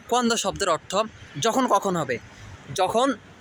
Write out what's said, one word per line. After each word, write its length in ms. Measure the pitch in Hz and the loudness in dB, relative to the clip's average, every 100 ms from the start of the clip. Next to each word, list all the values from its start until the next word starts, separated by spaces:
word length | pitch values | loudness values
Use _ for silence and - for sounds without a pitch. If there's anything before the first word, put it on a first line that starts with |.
| - | -2
কোয়ান্দো 280 | 240 233 226 | 0 2 0
শব্দের 320 | 196 156 196 | -2 -2 0
অর্থ 260 | 156 - 190 220 - - 143 | 0 0 -2 -2 -6 -14 -2
যখন 280 | 220 240 247 | 0 2 2
কখন 280 | 202 202 175 | 2 2 -2
হবে, 240 | 131 117 - - - - - 160 | -2 -4 -8 -18 -20 -18 -8 -2
যখন 380 | 185 220 277 226 - - | 0 2 2 0 -8 -14